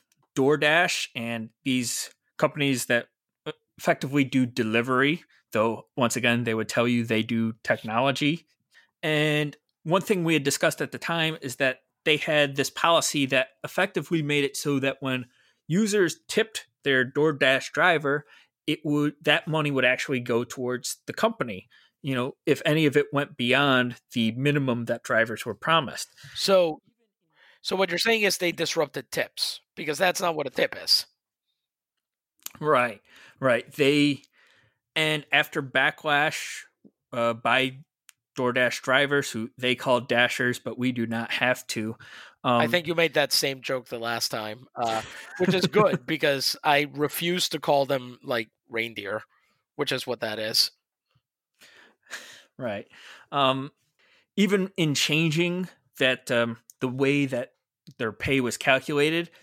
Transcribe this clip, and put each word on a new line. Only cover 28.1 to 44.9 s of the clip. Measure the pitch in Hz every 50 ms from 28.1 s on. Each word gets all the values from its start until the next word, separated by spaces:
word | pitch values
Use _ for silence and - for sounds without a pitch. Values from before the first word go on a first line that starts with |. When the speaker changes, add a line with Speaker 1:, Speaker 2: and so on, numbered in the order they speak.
| 226 220
Speaker 2:
is | 208 190 -
they | - 180 175
disrupted | 151 - 165 147 - 165 151 139 - 139 127 _
tips, | - 160 117 - _ - - - - - - _ _
because | - 135 147 147
that's | 143 185 180 175 -
not | 196 170 160
what | 151 -
a | -
tip | - - 151 - - -
is. | 82 - - - - - _ _ _ _ _ _ _ _ _ _ _ _ _ _ _ _ _ _ _ _ _ _ _ _ _ _ _ - - -
Speaker 1:
Right, | 156 151 147 123 123 120 104 - _ _ - - - - _ _
right. | 135 131 120 120 - - -
They, | - 143 135 147 147 147 147 139 135 - _ _ _ _ _ _ _ _ _ _ _ _ _ _
and | 160 156 156 156 151 - -
after | - 143 151 - - 160 139
backlash, | 127 - 131 135 151 - - - 156 143 143 151 156 - - - - - - - - _ _ - - _ _ _ _ -
uh, | 123 117 117 117
by | 117 - 120 120 131 131 131 131 135 160 _ _ _ _ - _ _ _ _ _
DoorDash | - 127 123 120 127 123 120 - -
drivers, | - 139 131 139 143 139 143 143 135 -
who | - 113 110 123 -
they | - 123 127 123
call | 123 - 139 127 120
Dashers, | 117 - 120 117 123 120 - - 127 123 120
but | - - 123 113
we | 123 123 127
do | 123 120 113
not | 113 113 117 117 -
have | - - 123 123 123 - -
to. | - - 117 107 110 110 - - - - - - - - _ -
Um, | 131 123 120
Speaker 2:
I | 120
think | 147 - 180 160
you | 156 170
made | 165 165 160 135
that | 151 139 -
same | - - 156 139 135 131
joke | 123 - 135 127 117
the | - 127 117
last | 117 117 117 113 - -
time, | - 113 107 107 107 123 127 - -
uh, | 131 120 113